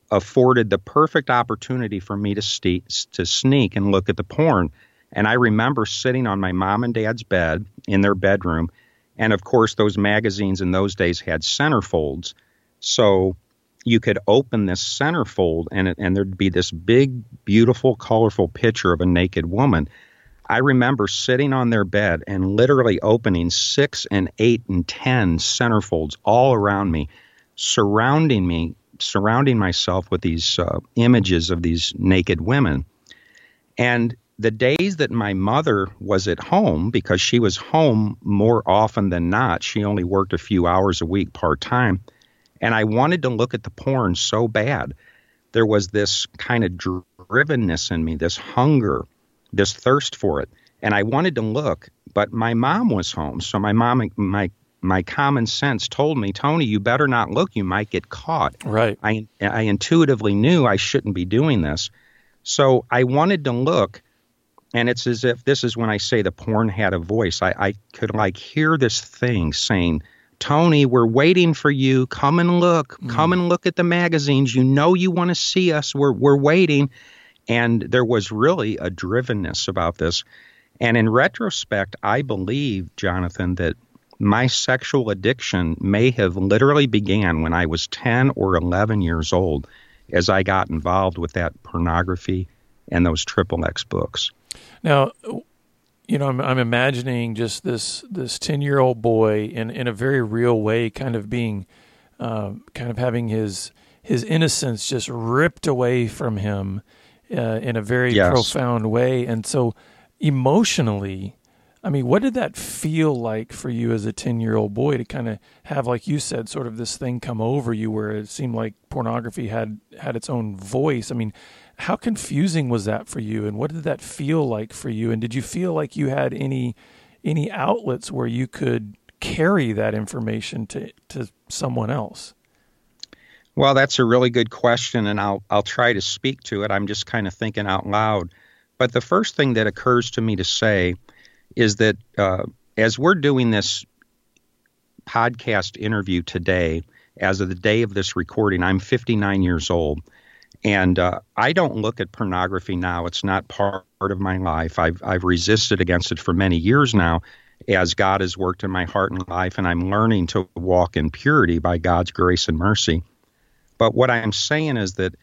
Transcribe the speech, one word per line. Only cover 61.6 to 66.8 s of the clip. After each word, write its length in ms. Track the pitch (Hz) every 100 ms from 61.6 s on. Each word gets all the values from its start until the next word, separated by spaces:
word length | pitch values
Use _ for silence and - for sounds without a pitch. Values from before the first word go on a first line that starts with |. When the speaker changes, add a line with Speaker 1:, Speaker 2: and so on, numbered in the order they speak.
Speaker 1:
this. 300 | 76 73 - - _ _ _ _
So 420 | - - 135 127 -
I 140 | 123
wanted 400 | 127 139 156 151 139
to 60 |
look, 500 | 120 135 170 98 - _ _ _ _ _ _ _
and 160 | 120 120
it's 160 | 123 123
as 180 | 113
if, 200 | 123 117
this 200 | - 139
is 120 | 120 113
when 140 | 113
I 80 | 104
say 240 | - 117
the 100 | 95
porn 380 | - - 107 113
had 240 | 95